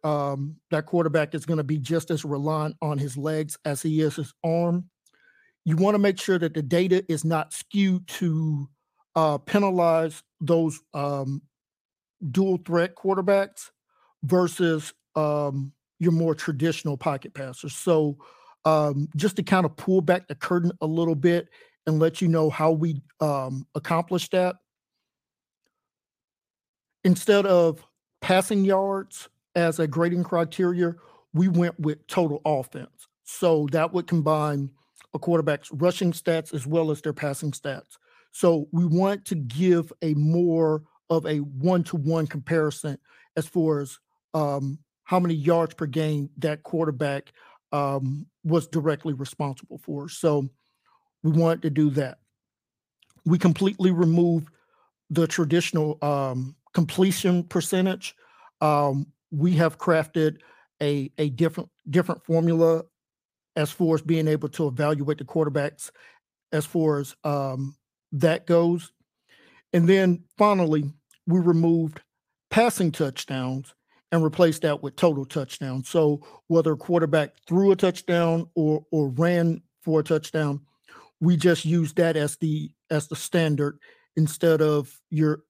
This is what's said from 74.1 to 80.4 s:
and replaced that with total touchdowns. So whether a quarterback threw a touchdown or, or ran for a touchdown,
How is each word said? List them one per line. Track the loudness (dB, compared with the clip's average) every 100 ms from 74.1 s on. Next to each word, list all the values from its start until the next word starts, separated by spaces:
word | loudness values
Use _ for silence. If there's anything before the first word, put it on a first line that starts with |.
and | 0
replaced | 0 4 2 2
that | -2 -2
with | -6 0
total | 2 2 -4
touchdowns. | -6 -8 -8 -8 -8 -2
So | 2 2 0 -6 -14 0
whether | 2 2
a | 0
quarterback | 0 0 2 0 0 _ -2
threw | 2 4
a | 4
touchdown | 2 0 0 0 2 0 -2 0
or, | 0 0 -2
or | -2 0
ran | 0 2 2 0 -2 _ _
for | 0 0
a |
touchdown, | 2 -2 -2 -4